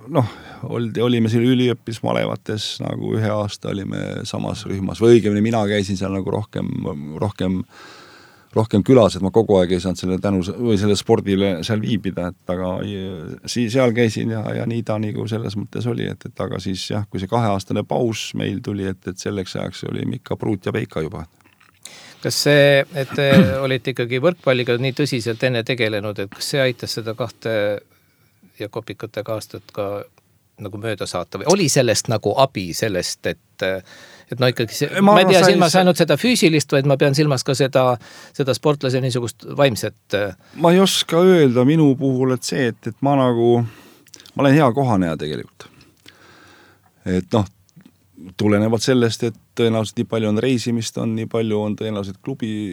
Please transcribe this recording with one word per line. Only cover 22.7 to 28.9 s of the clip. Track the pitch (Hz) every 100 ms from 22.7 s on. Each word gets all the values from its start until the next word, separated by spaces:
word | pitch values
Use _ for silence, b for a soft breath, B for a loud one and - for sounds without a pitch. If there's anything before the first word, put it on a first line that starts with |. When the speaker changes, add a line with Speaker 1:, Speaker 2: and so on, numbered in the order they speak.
| 139 139 143
Speaker 2:
et | 135 -
te | 139 135 131
<clears throat> | 135 135
olite | 131 139 127
ikkagi | 123 127
võrkpalliga | 156 180 - 127 123 120
nii | 135 127
tõsiselt | 143 131 117 113 131
enne | 120
tegelenud, | 113 123 110 107 104 101 98
et | -
kas | - 147
see | 131
aitas | 120 107 -
seda | 113 110
kahte | 113 - - 110 104 101 _ _ _ _ _ _ _ -
ja | 104
kopikatega | 117 -